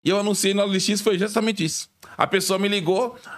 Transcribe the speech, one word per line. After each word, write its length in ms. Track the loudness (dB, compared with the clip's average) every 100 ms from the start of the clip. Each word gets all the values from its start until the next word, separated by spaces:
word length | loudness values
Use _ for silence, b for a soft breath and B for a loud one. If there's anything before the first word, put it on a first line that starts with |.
E 60 | 2
eu 100 | 0
anunciei 340 | 0 0 2
no 100 | 2
L 140 | 2 0
X, 200 | 0 0
foi 180 | 0 0
justamente 460 | 0 0 0 0
isso. 260 | -2 -4 -10 _ B -2
A 100 | 0
pessoa 320 | 0 0 0
me 80 | 0
ligou, 480 | 0 0 0 0 -6 B